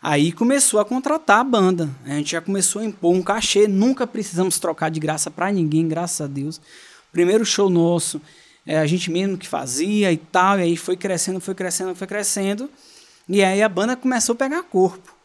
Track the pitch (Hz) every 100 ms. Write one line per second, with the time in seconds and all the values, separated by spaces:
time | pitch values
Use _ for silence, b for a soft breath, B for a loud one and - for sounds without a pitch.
0 | - 147 156 165 233 277 269 214 208 247
1 | 277 311 - 208 262 240 190 180 156 135
2 | 127 147 147 165 165 196 190 208 220 -
3 | 170 185 180 208 214 202 208 190 226 262
4 | 240 - 202 170 190 - 175 160 156 160
5 | 151 156 - - 180 202 156 156 165 160
6 | 170 - 147 139 143 160 B B B B
7 | B - 175 214 220 - 196 175 165 175
8 | - 151 b b b b - 156 151 180
9 | 175 170 196 185 - 160 131 127 180 208
10 | 196 160 - 185 185 202 175 170 - 180
11 | 196 180 - 185 175 190 185 175 370 -
12 | 190 208 202 - 196 202 277 B B B
13 | B B _ 196 190 190 214 180 220 254
14 | 262 254 226 233 269 311 - 196 185 185
15 | - _